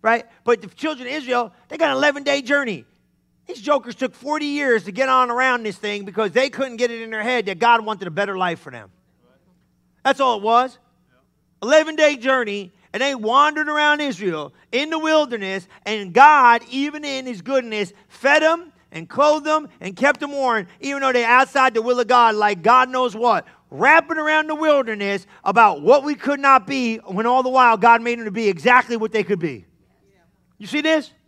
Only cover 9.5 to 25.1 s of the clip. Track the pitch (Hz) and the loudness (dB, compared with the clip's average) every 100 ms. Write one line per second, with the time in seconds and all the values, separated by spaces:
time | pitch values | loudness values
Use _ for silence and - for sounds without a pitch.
9.5 | _ _ _ _ _ 262 269 269 220 208 | _ _ _ _ _ -4 0 0 0 2
10.5 | 233 262 _ _ _ _ _ _ _ _ | 2 0 _ _ _ _ _ _ _ _
11.5 | _ 220 302 311 311 302 285 240 262 226 | _ 2 2 2 2 0 2 -2 -2 -2
12.5 | 202 185 _ _ 202 269 269 214 254 294 | -8 -12 _ _ -4 -4 -4 0 4 4
13.5 | 302 302 302 294 294 285 185 294 160 147 | 2 -2 0 2 0 -2 -4 -6 -6 -10
14.5 | _ _ 240 311 320 311 311 294 233 190 | _ _ -4 -4 -4 0 2 0 -4 -6
15.5 | 190 180 - - 214 196 175 285 302 247 | -8 -12 -16 -8 -8 0 6 8 8 6
16.5 | 233 233 254 285 302 294 269 254 214 175 | 4 0 -8 -6 -8 -8 -8 -10 -12 -4
17.5 | 269 233 214 202 _ _ - 269 302 311 | -4 -4 -6 -6 _ _ -4 2 2 2
18.5 | 339 349 _ _ 156 165 - 294 302 294 | -2 -6 _ _ -16 -12 0 0 0 -2
19.5 | 311 302 _ 180 185 277 285 294 285 262 | -4 -4 _ -14 -2 -2 -2 -6 -4 -2
20.5 | 226 185 _ 269 277 269 247 233 247 269 | -2 -6 _ -8 -4 0 0 4 4 4
21.5 | 285 262 226 226 247 220 247 233 214 208 | 2 0 0 -2 -2 2 4 4 2 -2
22.5 | 196 170 254 254 254 254 208 240 190 - | 0 2 4 2 -2 -4 -2 0 0 -4
23.5 | _ _ 135 240 320 320 320 302 311 311 | _ _ -2 4 4 2 -6 -2 -2 -2
24.5 | 302 311 285 233 214 202 | -2 0 0 0 -6 -4